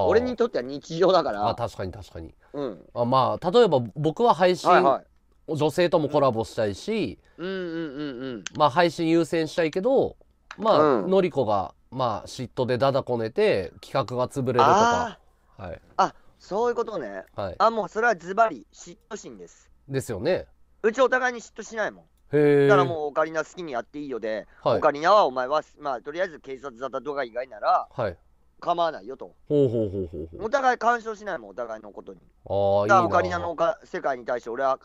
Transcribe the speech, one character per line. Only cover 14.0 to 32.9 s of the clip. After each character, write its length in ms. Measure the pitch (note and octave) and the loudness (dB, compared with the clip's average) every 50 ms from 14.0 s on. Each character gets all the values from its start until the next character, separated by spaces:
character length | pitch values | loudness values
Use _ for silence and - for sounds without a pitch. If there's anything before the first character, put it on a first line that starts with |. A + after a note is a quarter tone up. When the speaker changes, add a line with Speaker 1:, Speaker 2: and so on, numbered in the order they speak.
| C3+ - B2 | -2 -2 -2
Speaker 2:
が 140 | B2 B2 A#2+ | -4 -4 -2
潰 180 | - C#3 B2+ | -2 -4 -2
れ 60 | B2+ B2 | 0 2
る 60 | B2 | 4
と 40 | C3 | 6
か。 440 | D3 F3+ G#3 A3+ A#3+ A#3+ A#3 A#3+ | 6 6 6 4 4 2 0 -2
Speaker 1:
あ 120 | A3 - - _ _ _ _ _ _ _ | -6 -10 -14 _ _ _ _ _ _ _
ー。 100 | - F#2 | -16 -14
Speaker 2:
は 60 | F2 D#2+ | -14 -14
い。 80 | - _ _ - | -16 _ _ 0
Speaker 1:
あ、 160 | - F#3+ D#3 - - _ - _ _ | 0 0 0 -2 -8 _ -20 _ _
そ 280 | - - F3 G#3+ A#3+ | -12 -6 -4 -2 -2
う 20 | A#3+ | -2
い 20 | A#3 | -2
う 20 | |
こ 100 | A#3 A3+ | -2 -4
と 120 | A3+ G#3 | -6 -6
ね。 260 | E3 B2 G2+ G2 F#2+ - _ - | -8 -8 -8 -10 -12 -12 _ -10
Speaker 2:
は 160 | - G2+ - | -8 -8 -6
い。 40 | F#2 | 0
Speaker 1:
あ、 120 | - G3+ A3+ | 2 2 2
も 140 | A#3 A3 F#3 | 2 0 -6
う 40 | - | -6
そ 100 | - G#3+ | -4 0
れ 60 | A#3 | 0
は 80 | A#3+ G#3 | 0 0
ズ 200 | D#3 E3+ F3+ G3 | -2 -4 -4 2
バ 140 | A3 A3+ F3 | 2 2 2
リ 160 | D3+ G#2 - _ _ | 0 -6 -16 _ _
嫉 240 | - - F3 E3+ _ _ - | -20 -20 -20 -20 _ _ -16
妬 60 | A3 | -16
心 220 | - - D3 A2+ | -14 -14 -16 -18
で 100 | F#2 F2 | -18 -20
す。 220 | E2 - _ _ _ _ _ _ | -20 -20 _ _ _ _ _ _
Speaker 2:
で 140 | C3 C3+ C3+ | -8 -6 -6
す 100 | - - | -6 -6
よ 80 | G#2+ F2+ | -6 -4
ね。 280 | A#2 E3+ F#3 - - _ _ _ - _ _ _ - | -2 -2 -2 -2 -4 _ _ _ -20 _ _ _ -2
Speaker 1:
う 80 | A#3 | 0
ち 100 | A3+ C4 | 2 2
お 80 | C4 B3+ | 2 4
互 220 | B3+ B3+ B3+ B3 | 2 2 0 -2
い 20 | B3 | -4
に 80 | A3+ | -6
嫉 120 | - - _ | -14 -16 _
妬 100 | A#3 G#3 | -18 -16
し 120 | - A3+ | -10 -6
な 120 | A3 G3+ | -4 -4
い 40 | C#3+ | -4
も 100 | G2+ F2 | -6 -10
ん。 20 | - _ _ _ _ - | -20 _ _ _ _ -2
Speaker 2:
へ 60 | C#3+ | 2
ー。 300 | D3 D3 D3 C#3+ C#3+ C#3 | 4 4 6 6 6 6
Speaker 1:
だ 80 | C#3 - | 6 6
か 80 | F#3 - | 6 4
ら 20 | |
も 180 | - - D#3 D3+ | 2 0 -4 -6
う 20 | |
オ 40 | D3 | -4
カ 140 | B2+ D#3 D#3 | -2 -2 -2
リ 60 | D#3+ | -2
ナ 120 | D#3+ D#3 D3 | -2 -6 -6
好 120 | - - | -6 -8
き 80 | F#3 E3+ | -12 -10
に 100 | D3+ B2 | -8 -6
や 80 | A#2 | -8
っ 40 | A2+ | -8
て 140 | _ - D3 | _ -12 -12
い 60 | D3 | -10
い 40 | C#3 | -8
よ 100 | B2 G#2+ | -8 -6
で、 280 | G#2+ G#2+ A2 G2+ - _ - - - | -6 -6 -6 -6 -8 _ -12 -4 -2
Speaker 2:
は 120 | D3 A#2 | -2 0
い。 20 | |
Speaker 1:
オ 40 | G2 | 2
カ 100 | D#3 D3+ | 2 2
リ 80 | C#3+ C#3+ | 2 2
ナ 140 | D#3+ F3+ G#3 | 2 4 6
は 120 | G#3 F3+ | 6 4
お 60 | C#3 | 2
前 160 | B2+ C3 B2+ | 0 -2 -2
は、 160 | C3 D3+ D#3 - _ _ D3+ | -2 -2 -2 -4 _ _ -12
ま 140 | D3 C#3+ B2+ | -8 -8 -8
あ、 80 | A2+ | -8
と 100 | G2 D3 | -8 -10
り 100 | D3+ F3 | -6 -6
あ 40 | G3 | -6
え 40 | F3+ | -6
ず 100 | D3+ A2+ | -6 -14
警 180 | - C3+ C3+ | -14 -14 -14
察 200 | A#2+ C3 C#3 A2+ | -12 -14 -14 -12
沙 100 | A#2 C3 | -10 -10
汰 160 | B2 A#2 C3+ A#2+ | -8 -8 -8 -8
と 120 | D3 C#3+ | -6 -6
か 80 | C#3 C3+ | -6 -6
以 80 | A#2 | -6
外 160 | G#2+ A#2+ C3+ | -6 -10 -10
な 120 | C3 A2 G#2 | -10 -10 -4
ら、 280 | B2 D#3+ F3+ D3 G#2+ - | 0 0 0 0 0 -4
Speaker 2:
は 200 | - C3+ A2+ F#2+ | -6 -4 -4 -4
い。 80 | F2 - _ _ _ _ _ _ _ - | -6 -8 _ _ _ _ _ _ _ -8
Speaker 1:
構 240 | - E3 E3+ F3 E3+ | -4 -2 0 0 0
わ 80 | D#3+ | -2
な 100 | C#3 F#2+ | -2 -6
い 60 | F#2+ | -12
よ 100 | A#2 C3 | -14 -14
と。 180 | - G#2 F2 _ _ _ | -14 -16 -20 _ _ _
Speaker 2:
ほ 180 | - D3 C#3+ C#3 | 0 2 2 2
う 40 | A#2+ | 2
ほ 160 | A2+ A#2 A2 | 2 0 -2
う 40 | F#2+ | -2
ほ 140 | F#2 G2 F2+ | -4 -6 -6
う 60 | D#2+ | -6
ほ 120 | D#2+ D2+ D#2+ | -8 -12 -12
う 60 | D#2+ | -12
ほ 60 | E2 | -12
う。 80 | - G3+ | -10 -6
Speaker 1:
お 40 | A3+ | -2
互 260 | C#4 C#4 C4 B3+ A#3+ | -2 2 2 2 2
い 20 | |
干 240 | - G#3+ A#3 A#3+ A#3 | 2 0 0 0 0
渉 140 | G#3 A3+ G#3+ | -4 -10 -12
し 100 | G3 G#3+ | -10 -10
な 100 | G3 E3+ | -10 -10
い 20 | |
も 100 | B2+ G#2+ | -10 -12
ん、 20 | G2 | -14
お 20 | F#2 | -12
互 260 | B2 A#2+ A2+ A2 A2 | -12 -10 -10 -10 -14
い 20 | |
の 100 | G#2+ G#2 | -14 -16
こ 100 | F#2+ A2 F#2 | -18 -18 -16
と 100 | G2 F#2+ | -18 -18
に。 60 | - _ _ _ _ - | -20 _ _ _ _ -10
Speaker 2:
あ 40 | - | -4
ー、 340 | F#2 G2+ G2+ G2 G2 G2+ G2+ | -2 0 2 4 4 4 4
い 20 | |
い 20 | |
な。 60 | G#2+ | 4